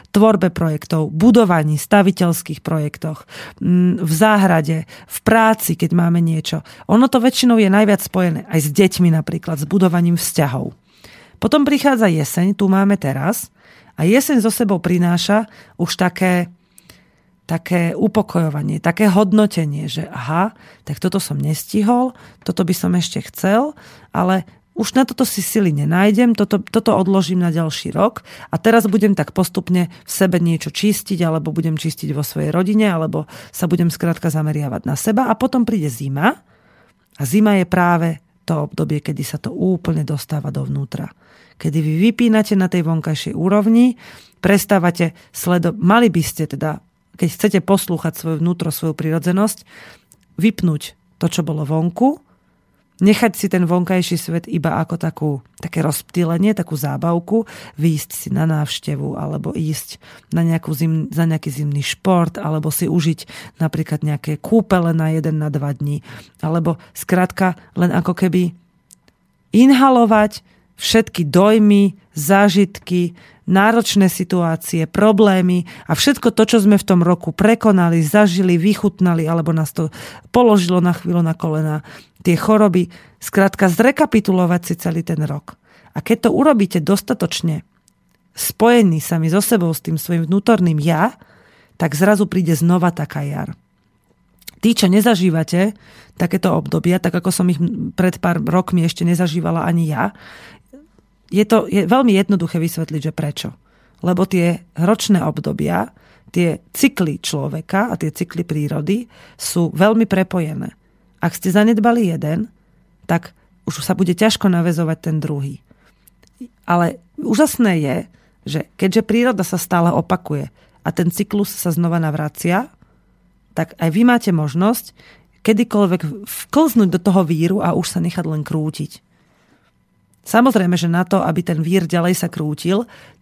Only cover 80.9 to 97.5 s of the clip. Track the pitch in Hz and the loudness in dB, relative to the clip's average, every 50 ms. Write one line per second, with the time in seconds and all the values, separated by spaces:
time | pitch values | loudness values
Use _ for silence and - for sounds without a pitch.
80.9 | 170 - - 175 175 175 170 160 160 - - 165 151 156 156 156 151 151 - - | 0 -2 -2 -2 -2 0 0 0 -2 -2 -4 -4 -2 -2 -2 -2 -4 -6 -8 -12
81.9 | - - - _ _ _ - 185 170 165 - - 214 208 214 202 170 180 170 - | -20 -20 -20 _ _ _ 0 0 0 2 2 2 4 4 4 4 2 2 0 -2
82.9 | - - - _ _ _ - - - 202 190 190 - - 196 185 170 - 233 262 | -6 -16 -20 _ _ _ -14 -4 0 2 2 2 2 2 2 2 4 4 4 2
83.9 | 277 - 311 - - 214 202 - 185 180 180 170 180 175 175 - 170 170 - 175 | 4 2 2 2 2 0 2 2 2 2 2 2 0 -2 -2 -4 -6 -6 -4 -4
84.9 | 160 165 165 - 170 151 151 151 143 147 - - - _ _ _ _ _ _ _ | -4 -4 -4 -4 -4 -4 -4 -4 -6 -8 -12 -14 -20 _ _ _ _ _ _ _
85.9 | - 160 - - 226 - - 233 - - 277 311 277 220 202 175 - 180 147 185 | -10 -6 -2 0 0 2 2 2 2 4 4 4 4 4 2 0 0 -2 0 0
86.9 | 202 196 - - 254 - 180 165 - - - 165 156 151 - _ _ _ _ _ | 0 0 0 -4 -4 -4 -4 -4 -4 -4 -4 -4 -4 -6 -8 _ _ _ _ _
87.9 | _ _ _ _ _ _ _ _ _ - - - - - 214 233 240 240 214 180 | _ _ _ _ _ _ _ _ _ -10 -10 -8 -4 2 4 4 6 6 6 4
88.9 | 160 156 - - 170 165 160 160 170 202 202 - 240 202 170 165 160 - - 165 | 2 0 -2 -2 -2 -2 0 0 0 0 0 2 0 0 0 0 -2 -4 -6 -6
89.9 | 160 151 - - 175 165 165 156 185 202 - - 226 190 180 170 160 151 143 170 | -6 -6 -4 -4 -2 -2 -2 0 0 0 2 2 2 2 2 2 0 0 0 0
90.9 | 165 151 185 247 - - _ _ _ _ _ _ _ _ _ _ _ - 170 156 | 0 2 0 0 -2 -6 _ _ _ _ _ _ _ _ _ _ _ -4 -4 -2
91.9 | 139 147 185 202 214 196 208 - - 190 175 165 165 135 165 170 180 180 170 175 | 0 2 2 4 4 2 2 0 -2 -2 0 0 0 2 2 2 2 2 2 0
92.9 | 170 - 147 - - 151 143 143 147 143 - - - - _ _ _ _ _ _ | 0 -2 -6 -8 -6 -8 -8 -6 -6 -8 -8 -10 -12 -14 _ _ _ _ _ _
93.9 | _ _ _ _ _ _ _ _ _ _ _ - - _ - 226 226 - 208 180 | _ _ _ _ _ _ _ _ _ _ _ -20 -8 _ 0 0 2 2 2 4
94.9 | 185 214 208 240 226 170 185 185 160 160 156 - 175 175 190 214 208 - _ - | 4 4 4 4 2 2 2 2 0 0 -2 -2 0 0 0 0 -2 -6 _ -20
95.9 | - - - _ _ - 175 170 - 180 - 185 156 160 143 143 165 165 - 175 | -20 -20 -20 _ _ -4 -2 -2 -2 0 0 0 0 0 -2 -2 -2 -2 0 0
96.9 | 175 185 - 175 - 175 - 190 - - 180 180 | 0 0 0 -2 -2 -2 -2 -2 -2 0 0 0